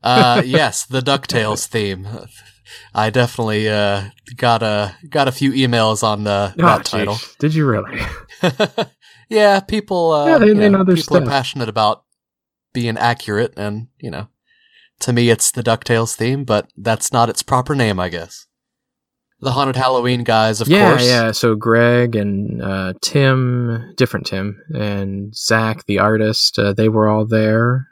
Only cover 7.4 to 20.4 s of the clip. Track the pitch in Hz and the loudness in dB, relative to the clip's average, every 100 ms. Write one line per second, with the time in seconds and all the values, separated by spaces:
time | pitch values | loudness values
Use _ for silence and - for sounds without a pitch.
7.4 | 147 156 143 107 95 - - - - - | -2 0 0 0 -4 -8 -8 -10 -18 -4
8.4 | 180 131 220 - 214 _ _ _ _ 220 | -4 -2 -4 -4 -8 _ _ _ _ 2
9.4 | 208 196 196 220 208 185 165 156 147 320 | 4 4 0 -6 -4 -2 2 2 2 4
10.4 | 214 208 208 196 190 175 - 147 135 139 | 4 6 4 4 2 2 2 0 2 -2
11.4 | 131 143 113 110 107 113 _ _ _ _ | -2 -6 -6 0 0 0 _ _ _ _
12.4 | _ _ _ 127 117 113 120 117 - 104 | _ _ _ -6 -4 0 0 0 -2 -2
13.4 | 113 - 104 104 117 _ 117 73 107 _ | -2 -4 -8 -8 -12 _ -12 -12 -14 _
14.4 | _ _ _ _ _ _ - 120 120 113 | _ _ _ _ _ _ -2 0 2 2
15.4 | - - 117 113 - 113 117 - 117 135 | 0 -2 -2 -2 0 0 0 -2 -4 -4
16.4 | 131 104 - - 110 110 - 123 117 - | 0 -2 -2 -8 -2 -2 0 0 0 0
17.4 | - 131 127 147 117 95 90 85 82 - | -2 -2 0 0 0 0 -4 -6 -12 -18
18.4 | - _ _ _ _ _ _ _ _ _ | -20 _ _ _ _ _ _ _ _ _
19.4 | 135 127 139 123 131 131 123 123 117 113 | -4 -2 0 0 0 2 0 0 2 2